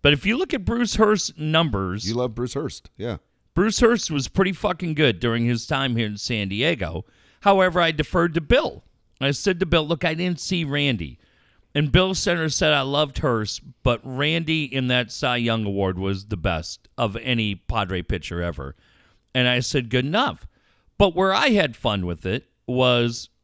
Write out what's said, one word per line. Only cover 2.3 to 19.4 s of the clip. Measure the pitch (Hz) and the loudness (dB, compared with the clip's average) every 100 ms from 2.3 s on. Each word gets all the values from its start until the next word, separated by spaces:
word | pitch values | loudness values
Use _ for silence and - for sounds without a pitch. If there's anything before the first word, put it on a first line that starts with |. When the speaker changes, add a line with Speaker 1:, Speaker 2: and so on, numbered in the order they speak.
| 110 | -4
Speaker 2:
Bruce | 123 | -6
Hurst, | 139 160 - - - | -4 -6 -8 -18 -10
yeah. | 117 101 _ _ _ - | -8 -8 _ _ _ 2
Speaker 1:
Bruce | 208 - | 2 6
Hurst | 226 233 - | 4 4 0
was | 147 127 | -4 -2
pretty | - 190 | 0 0
fucking | 175 - 185 175 | 0 -4 -2 -4
good | 151 151 90 | 2 2 2
during | 127 117 117 | 0 0 0
his | 120 - | 0 -2
time | 139 135 117 | -4 -2 0
here | 110 | -2
in | 101 | -4
San | - 113 98 | -4 -4 -2
Diego. | 101 143 147 82 87 - _ _ _ | 0 0 0 -4 -6 -10 _ _ _
However, | 202 196 185 170 | 4 4 4 2
I | 165 | 0
deferred | 156 156 185 170 160 | 0 -2 0 0 0
to | |
Bill. | 147 247 233 - _ _ _ _ | 2 2 2 -6 _ _ _ _
I | 139 | -2
said | 143 - 175 | 0 -2 0
to | 175 | 2
Bill, | 165 151 | 2 2
"Look, | 165 175 | -2 -2
I | |
didn't | 160 180 175 | -2 -4 -4
see | - 180 156 | -4 -4 -2
Randy." | 143 143 113 76 - _ _ _ _ _ | 0 0 -2 -4 -12 _ _ _ _ _
And | 147 147 | -2 4
Bill | 175 185 | 4 4
Center | 190 - 175 160 | 0 0 0 0
said, | - 156 | 0 2
"I | 147 | 2
loved | 131 143 151 135 | 0 0 -2 0
Hurst, | 147 117 107 - - - | 0 0 -2 -6 -14 -4
but | - 117 | 0 0
Randy | 135 127 147 165 160 160 147 | -2 -4 0 0 0 -2 -2
in | 135 127 | -2 0
that | 123 120 | 0 -2
Cy | - 135 123 | -4 -2 0
Young | 117 113 104 | 0 0 -2
Award | 98 98 90 | 0 0 0
was | 95 95 101 | -2 -4 -4
the | 101 | -4
best | 85 82 78 - _ - | -2 -2 -6 -14 _ -4
of | 117 107 | -4 -2
any | 120 120 107 98 | -2 -2 -2 -6
Padre | _ 117 95 92 | _ -4 -2 -4
pitcher | 87 92 - 85 | -4 -6 -6 -6
ever." | 87 76 67 - _ _ _ _ _ | -4 -6 -12 -14 _ _ _ _ _
And | 131 | 0